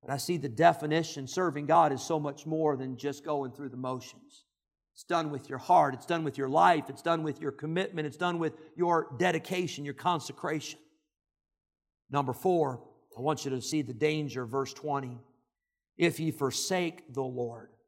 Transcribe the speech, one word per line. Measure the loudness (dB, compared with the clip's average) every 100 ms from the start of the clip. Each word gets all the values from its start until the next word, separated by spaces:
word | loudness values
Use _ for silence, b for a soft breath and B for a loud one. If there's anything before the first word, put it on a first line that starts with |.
But | -6
I | -6
see | -2 -2
the | -2
definition, | 6 6 6 2 0 0 -6 -6
serving | 0 0 0
God | 4 6 6
is | 2
so | -2 -2
much | -2 -6
more | -6 0 0 0
than | -4 -6
just | -6 -6
going | -4 -4 -4
through | -8 -12
the | -8
motions. | -6 -6 -10 -20 -20 -20 _ _ _ _ _
It's | -20
done | -4 -2 -2
with | -6 -8
your | -12
heart. | 6 6 6
It's | 0
done | -2 -2
with | -2 -2
your | 0
life. | 6 6 6 0
It's | -6
done | -2 0
with | 0 -4
your | -6
commitment. | -6 -4 -2 -2 -4 -6
It's | -2
done | -2 0
with | -2 -4 B -2
your | 4 4 2 0
dedication, | 2 2 -2 -2 -2 -4
your | -8
consecration. | -4 0 0 -2 -8 -4 -4 -6 -14 _ _ _ _ _ _ _ _ _ _ _ _ _
Number | 0 0
four, | 0 2 4 2 -2 -12 _ _ -4
I |
want | -2 -2 -2
you |
to | -4
see | -2 -2
the | -4
danger, | 0 0 0 -4 -6
verse | -4 -4 -4
twenty. | -6 -4 -4 -4 -12 -18 _ _ _ _ _ _ 0
"If | 0 2
ye | -4
forsake | 0 -2 0 -2 0 0 -4 -10
the | -6
Lord." | -6 -4 -6 -8 -18 _